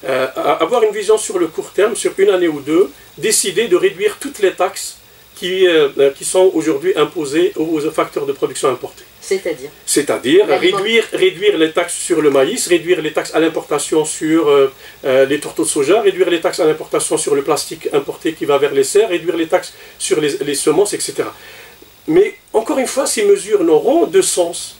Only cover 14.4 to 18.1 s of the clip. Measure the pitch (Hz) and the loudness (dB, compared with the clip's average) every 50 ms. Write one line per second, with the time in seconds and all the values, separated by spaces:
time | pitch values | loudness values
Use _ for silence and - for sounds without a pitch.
14.4 | 160 147 143 139 135 135 - - - - - - - 143 127 131 135 131 143 147 | 4 4 4 4 4 2 0 -6 -20 -20 -20 -8 -4 0 4 4 4 4 2 -4
15.4 | - 147 - - 160 - - 156 139 139 185 190 202 196 175 175 185 175 175 165 | -4 -8 -4 -4 -4 -2 0 -2 2 2 2 4 4 2 2 2 0 0 0 0
16.4 | - 180 - - 180 156 151 - 160 - - 156 - - 170 151 - - - 139 | -2 -4 -2 2 2 2 2 0 -4 -4 -4 -4 -2 -2 -2 -2 0 0 -2 -2
17.4 | 139 165 151 135 - - 165 156 - - - 143 139 - | 0 0 -2 -2 -4 -8 -12 -10 -8 -2 -2 -2 -2 -2